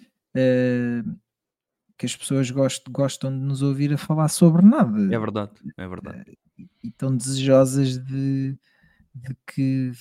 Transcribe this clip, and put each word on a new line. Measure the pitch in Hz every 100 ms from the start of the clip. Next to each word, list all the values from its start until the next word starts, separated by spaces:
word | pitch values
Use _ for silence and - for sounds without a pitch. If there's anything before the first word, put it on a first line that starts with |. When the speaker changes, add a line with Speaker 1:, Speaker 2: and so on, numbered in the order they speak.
| _ _ _ 131
Speaker 1:
eh, | 131 127 127 123 120 120 110 - _ _ _ _ _ _ _ -
que | 123
as | -
pessoas | - 135 123
gost-, | 135 135 - -
gostam | 123 135 - 135
de | 135
nos | 139 135
ouvir | 139 135 143
a | 147
falar | - 156 151
sobre | - 175 165 202
nada. | 285 156 107 98
Speaker 2:
É | 113
verdade, | 107 104 101 _ 143 -
é | 92
verdade. | 90 95 - -
Speaker 1:
Eh, | - _ -
e, | - _
e | 233
tão | - 135 131
desejosas | 131 135 135 135 135 135 135 127
de, | 131 135 135 135 135 139 _ _ _ _ _ 127
de | 127 127 -
que, | - 135 135 127 120